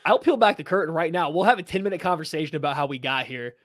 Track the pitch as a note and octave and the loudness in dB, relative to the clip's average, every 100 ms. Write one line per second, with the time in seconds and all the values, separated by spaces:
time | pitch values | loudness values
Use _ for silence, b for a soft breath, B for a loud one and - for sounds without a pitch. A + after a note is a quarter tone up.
0 | - C5 E4+ C#4 A3 F#3+ D3+ F#3+ D#3+ D#3+ | 0 2 2 4 4 4 0 -2 0 0
1 | E3+ F3+ D#3+ D#3+ F#3+ A#3 E3+ F#3+ G3 F#3 | 0 0 0 2 4 2 0 -4 -2 -2
2 | F#3 F3 D#3 D#3+ D#3 D#3 C#3+ C#3+ C#3+ C3+ | 0 -2 -2 -6 -4 -4 -2 -2 -2 -4
3 | C3 C3+ B2 B2+ A#2+ - | -2 -2 -4 -8 -10 -12